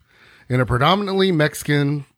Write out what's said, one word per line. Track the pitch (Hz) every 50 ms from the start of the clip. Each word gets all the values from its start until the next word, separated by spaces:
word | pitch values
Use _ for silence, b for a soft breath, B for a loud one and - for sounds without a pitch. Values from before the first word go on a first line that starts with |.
| b b b b b b b b b b
in | 123 127
a | 127
predominantly | 107 120 120 135 151 185 202 208 190 190 190 190 190
Mexican | 180 156 151 151 - - - - 147 143 143 143 147 147 139 _ _